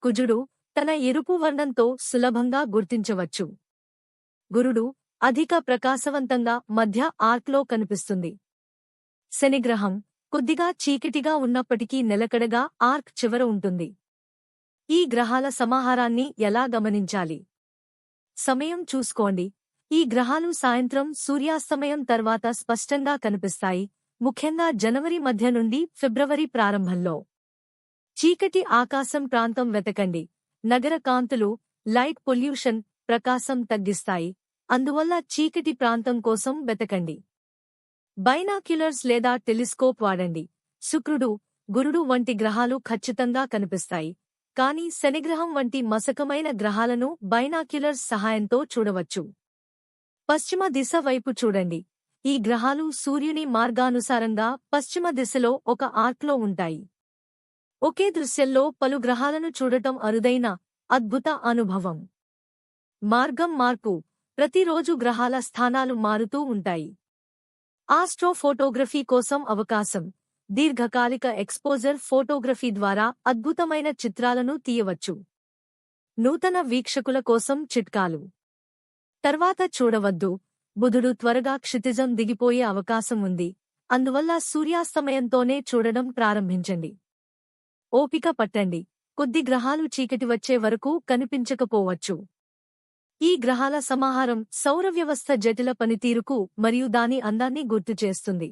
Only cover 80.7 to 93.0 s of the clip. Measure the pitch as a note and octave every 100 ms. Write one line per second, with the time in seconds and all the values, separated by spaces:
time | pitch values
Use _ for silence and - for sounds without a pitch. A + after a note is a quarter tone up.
80.7 | - B3 A#3+ B3+ B3+ A#3 A#3+ B3+ C4+ -
81.7 | B3+ A#3 A#3 C4 A#3 A3 A3+ B3 A#3+ A#3+
82.7 | G3 F#3+ A3+ A3 A3+ G3 F3+ F3 F#3+ _
83.7 | _ _ B3+ C4 C4 D#4+ E4+ - D4+ D#4
84.7 | E4+ E4+ - C#4+ C4+ B3 B3+ B3 C#4 -
85.7 | B3 A3+ A3+ B3+ B3 A3+ G#3 F#3+ F#3 F3
86.7 | F3+ D#3+ - _ _ _ _ _ _ _
87.7 | _ _ A#3+ C#4+ E4 E4 D4 A3 A3 F#3+
88.7 | E3+ F3+ _ _ - C#4+ C#4 C4 B3+ A#3+
89.7 | D4+ D#4 - B3+ B3+ A#3+ A#3 - B3+ G#3+
90.7 | A3 C4+ D#4+ - B3 C4 C#4 A#3+ B3+ A#3+
91.7 | A3 F#3+ F3+ - E3+ G3+ _ _ _ _
92.7 | _ _ _